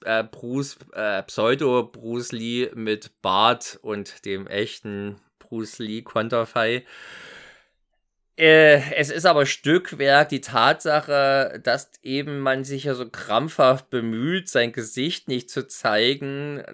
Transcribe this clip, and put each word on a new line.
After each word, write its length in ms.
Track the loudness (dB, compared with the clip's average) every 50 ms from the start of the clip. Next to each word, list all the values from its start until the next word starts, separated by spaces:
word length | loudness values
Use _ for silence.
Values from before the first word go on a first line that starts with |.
| -6
äh, 180 | -2 -2 -2 -2
Bruce, 540 | -4 -12 -16 -12 -8 -6 -6 -6 -8 -12 _ -20 _
äh, 300 | -10 -6 -4 -4 -4 -4 -6
Pseudo-Bruce 1080 | -8 -4 0 0 0 0 2 2 2 2 0 0 -4 -12 -16 -12 -8 -8 -8 -8 -8
Lee 380 | -10 -8 -8 -6 -4 -4 -4 -4 -6
mit 460 | -8 -4 -4 -4 -4 -6 -20 _ _
Bart 580 | -2 0 2 4 4 4 4 0 -6 -14 -16 -14
und 420 | -10 -8 -8 -8 -8 -12 -18 -16 -10
dem 220 | -8 -8 -8 -8
echten 720 | -6 -4 -4 -4 -6 -8 -14 -12 -10 -8 -8 -8 -10 -12 -14 _ _ _ _
Bruce 400 | _ _ -10 -10 -10 -10 -10 -10
Lee 220 | -10 -8 -8 -10
Konterfei. 800 | -12 -6 -4 -4 -4 -2 -2 -2 -2 -2 -2 -2 0 0 -2 -4 -8 -14 -20 -20 -20 -20 -20 -20 -20 -20 -20 -20 -20 -20 -20 _ _ _ _ _ _ _ _ _ _ _ _ _ _ _ _ 4
Äh, 420 | 8 8 10 10 10 10 8 6 4 -2 -2
es 160 | -2 -2 -2
ist 160 | -4 0 2
aber 180 | 4 4 4 2
Stückwerk 840 | 2 -2 -4 2 2 2 2 2 -2 -6 -2 2 4 6 4 4 2
die 100 | -2 -8
Tatsache, 1200 | -8 -2 2 4 4 4 4 2 0 0 0 0 0 0 0 2 2 4 2 2 0 -2 -6 -6
dass 280 | -2 -2 -2 -2 -4 _ _ _
eben 380 | _ -6 -4 -4 -4 -4 -6 -4
man 240 | -2 -2 -2 -2 -4
sich 200 | -8 -8 -6 -4
ja 100 | -6 -6
so 140 | -6 -8 -12
krampfhaft 800 | -12 -16 -6 -2 0 0 0 -2 0 4 4 4 4 2 -2 _
bemüht, 580 | -6 -4 -4 -4 -4 -4 -2 -2 -2 -4 -6 -2
sein 240 | 0 0 0 0
Gesicht 540 | -4 -8 -10 -8 -6 -6 -4 -4 -6 -8 _ -6
nicht 220 | -8 -8 -8 -8
zu 160 | -8 -8 -8
zeigen, 960 | -8 -12 -6 -4 0 0 2 2 2 0 -2 -6 -10 -8 -8 -8 -10 -10 -12 -14 -16